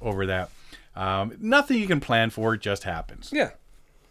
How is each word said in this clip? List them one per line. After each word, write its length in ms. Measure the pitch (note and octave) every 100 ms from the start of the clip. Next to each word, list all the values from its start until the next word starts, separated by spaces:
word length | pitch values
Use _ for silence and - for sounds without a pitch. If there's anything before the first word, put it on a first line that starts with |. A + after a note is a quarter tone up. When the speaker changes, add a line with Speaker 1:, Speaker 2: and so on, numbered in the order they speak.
Speaker 1:
over 260 | A#2+ G2 F#2+
that. 240 | F#2 F2 - - - - F2+
Um, 400 | F#2+ F#2+ G#2 -
nothing 380 | G#3+ C#4 C#4+ B3
you 80 | G3
can 140 | D#3+
plan 300 | - A2+ A2+
for, 240 | - A2+
it 60 | A2
just 220 | G#2 G2+
happens. 480 | F#2+ E2 - - -
Speaker 2:
Yeah. 180 | D4 - - - - - _ _